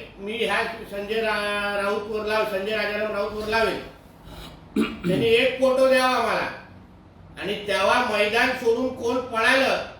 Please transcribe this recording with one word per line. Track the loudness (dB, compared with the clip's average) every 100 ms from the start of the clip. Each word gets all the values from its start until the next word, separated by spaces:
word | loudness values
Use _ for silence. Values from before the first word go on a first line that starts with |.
| -10 -12
मी | -8
ह्या | -4 -2 0 -2 -8 -10
संजय | -10 -4 -2
रा-, | 0 -2 -2 -2 -2 -2
राऊतवर | 0 -2 -2 -4 0
लाव-, | 0 0
संजय | -2 -2 -2
राजाराम | -2 -2 -2
राऊतवर | -2 -4 -4 -2
लावेल. | 2 2 0 -8 -18 -20 -20 -20 -18 -18 -20 -6 -2 -2 -2 -2
त्यांनी | 2 4
एक | 4 4 2
फोटो | 2 4 6
द्यावा | 6 4
आम्हाला. | 2 0 -2 -4 -8 -16 -20 -20 -20 -20 -20 -20 -10
आणि | -6 -4 -2
तेव्हा | 2 4 4 2 2
मैदान | 2 2 2
सोडून | 2 0 2 0
कोण | -2 -2 -2
पळालं | -2 0 4 4 2 0 -4